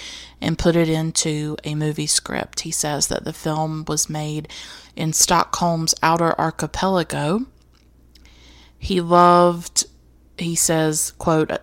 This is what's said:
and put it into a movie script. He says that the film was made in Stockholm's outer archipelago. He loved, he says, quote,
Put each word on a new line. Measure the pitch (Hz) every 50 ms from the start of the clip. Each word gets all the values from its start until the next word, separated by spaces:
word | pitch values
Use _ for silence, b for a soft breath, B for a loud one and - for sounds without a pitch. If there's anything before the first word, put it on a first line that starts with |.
| B B B B B B B B
and | - - 165 -
put | - 180 165
it | 170 165 160
into | 160 160 160 160 - - - 160 151 147 151 151 151 - -
a | 151 151
movie | 151 151 151 151 156 151 151
script. | - - - - - - - - - -
He | - 165
says | 160 - - 147 147 139 - -
that | - - -
the | -
film | 165 - - 160 156 156 160 156 156 156 156 -
was | 151 151 - -
made | 151 151 156 151 151 156 151 - B B B B B B B B B
in | - 165 160 156
Stockholm's | - - - 180 170 - - - - 185 170 165 160 160 160 - -
outer | - 160 165 170 170 165 - -
archipelago. | 156 160 - - 165 151 - - 185 190 190 180 160 - 147 143 147 151 180 226 262 - - _ _ _ _ _ _ _ _ _ _ _ _ b b b b b b b b b b b b b
He | - - 196 180
loved, | 170 170 175 175 175 175 175 175 175 175 175 175 170 - - - - - - _ _ _ _ _ _ _ _ -
he | 175 170 165
says, | 160 - - 165 160 156 156 156 156 - - - -
quote, | - 175 160 156 156 - - -